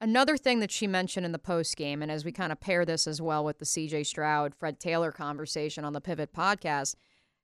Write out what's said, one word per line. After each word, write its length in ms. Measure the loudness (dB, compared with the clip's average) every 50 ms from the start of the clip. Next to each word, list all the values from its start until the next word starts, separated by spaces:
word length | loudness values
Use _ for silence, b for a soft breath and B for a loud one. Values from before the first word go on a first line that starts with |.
Another 340 | 0 4 4 6 6 6 4
thing 240 | 4 4 2 4 4
that 100 | 2 0
she 160 | 0 -2 0
mentioned 380 | 0 0 0 0 0 -2 -4 -2
in 60 | -2 -4
the 40 | -6
post 360 | -2 0 0 0 0 0 -2
game, 260 | -4 -4 -4 -2 -4
and 80 | -4 -4
as 120 | -4 -4 -4
we 60 | -6
kinda 240 | -4 -4 -4 -4 -4
pair 280 | -4 -2 2 2 4 4
this 200 | 2 2 0 0
as 140 | -2 -2 -2
well 220 | 0 0 2 2 2
with 160 | 0 -2 -4
the 60 | -2
C 220 | -2 -2 -2 -2
J 160 | -2 -2 -2 -2
Stroud, 520 | -2 -2 0 2 2 4 4 2 0 -2
Fred 240 | _ -6 -6 -6 -4
Taylor 320 | -2 0 2 2 2 0
conversation 720 | -2 -4 -6 -6 -6 -6 -6 -6 -4 -2 -2 -4 -4 -4 -6
on 80 | -4 -6
the 80 | -4
Pivot 320 | -4 -4 -4 -4 -4 -4 -2
podcast, 640 | 0 2 2 2 2 0 0 0 0 0 -4 -6 -8 _ _ _ _ _ _ _ _